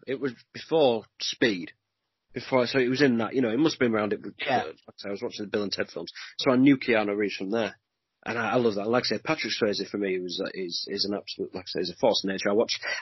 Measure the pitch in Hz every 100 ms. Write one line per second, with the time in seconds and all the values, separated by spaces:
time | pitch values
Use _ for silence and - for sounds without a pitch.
0 | - 131 135 117 _ - - 160 139 113
1 | - - - - 127 95 80 - _ _
2 | _ _ _ 131 - 131 120 135 123 131
3 | 143 117 107 131 120 117 160 - 123 110
4 | 104 104 - - - 123 80 - - -
5 | 98 101 120 - 101 107 101 - 101 -
6 | - - - - - 127 135 131 - 110
7 | 104 101 101 - 95 113 104 - _ _
8 | _ _ - 113 113 123 117 101 104 123
9 | - 107 - 156 113 - 110 98 95 104
10 | 101 92 90 87 98 - 90 87 - 101
11 | 101 101 - - 98 92 90 - 87 85
12 | 123 98 95 98 101 104 117 - - -